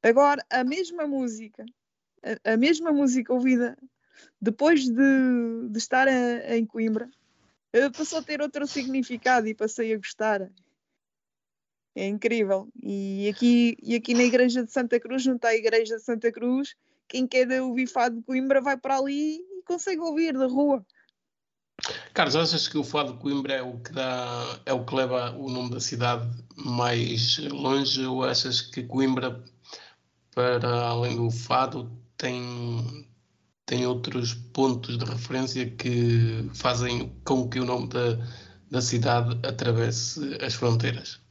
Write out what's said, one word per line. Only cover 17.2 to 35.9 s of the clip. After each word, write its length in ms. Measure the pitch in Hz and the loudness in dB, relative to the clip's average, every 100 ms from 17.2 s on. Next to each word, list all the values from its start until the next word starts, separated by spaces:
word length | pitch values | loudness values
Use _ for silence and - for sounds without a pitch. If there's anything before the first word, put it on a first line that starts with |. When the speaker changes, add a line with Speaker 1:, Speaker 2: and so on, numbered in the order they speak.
| 254 | 0
Speaker 1:
quer 340 | 254 254 262 | 2 2 0
ouvir 260 | 262 240 254 | 0 -2 -2
fado 280 | - 240 233 | 0 0 -2
de 60 | |
Coimbra 380 | 226 262 269 277 | -4 -2 2 2
vai 160 | 262 269 | 2 -2
para 220 | 269 269 | 0 0
ali 380 | 277 285 311 311 | 0 0 -2 -4
e 240 | 370 381 | -10 -16
consegue 360 | - 349 - 339 | -4 -4 -2 -2
ouvir 340 | 330 302 330 262 | -2 0 0 2
da 100 | 262 | 0
rua. 380 | 254 294 269 190 _ _ _ _ _ _ _ _ - - - - | 2 2 2 -2 _ _ _ _ _ _ _ _ -10 -8 -8 -6
Speaker 2:
Carlos, 240 | - 151 147 | -2 0 2
achas 300 | 165 160 - | 0 0 -2
que 100 | 156 | -4
o 60 | |
fado 280 | 135 147 135 | -2 -4 -4
de 40 | 117 | -6
Coimbra 340 | 147 139 135 | -4 -4 -2
é 80 | 135 | -4
o 160 | 127 120 | -6 -12
que 140 | 117 | -10
dá, 680 | 131 131 127 123 120 120 123 - | -6 -4 -4 -6 -6 -8 -8 -4
é 60 | |
o 120 | 131 | -4
que 100 | 120 | -2
leva 380 | 135 131 127 120 123 | -2 0 0 -4 -8
o 120 | 135 | -8
nome 220 | 127 123 | -6 -6
da 100 | 123 | -6
cidade 480 | - 120 120 120 117 120 - - | -6 -2 0 0 -4 -8 -12 -12
mais 840 | 127 120 120 117 120 113 - - | -4 0 2 2 0 0 0 -2
longe, 680 | 147 139 135 139 131 135 | -4 -4 0 0 0 -2
ou 200 | 131 127 | -2 -2
achas 360 | 131 127 131 123 | 0 0 -2 -4
que 220 | - - | -4 -10
Coimbra, 600 | 120 131 135 127 127 120 - _ - - - _ _ _ _ | -6 0 2 2 -2 -8 -16 _ -20 -20 -20 _ _ _ _
para 540 | - 123 123 123 120 120 | 0 2 2 0 0 0
além 280 | 117 120 117 | 0 0 0
do 140 | 117 | 0
fado, 600 | 117 - 127 131 139 117 120 - - | -2 0 0 0 -4 -10 -14 -20 -8
tem, 920 | 131 123 123 120 120 117 117 147 - _ _ _ _ _ - | -6 -4 -8 -6 -4 -4 -4 -8 -20 _ _ _ _ _ -6
tem 200 | 123 127 | -2 0
outros 480 | 123 - 127 117 | -2 -4 -4 -4
pontos 640 | 117 - - 135 120 - 120 | -6 -8 0 2 2 -4 -4
de 60 | |
referência 640 | 117 120 - 131 131 123 120 | -4 -6 -6 -4 -4 -4 -6
que 760 | 120 123 | -4 -2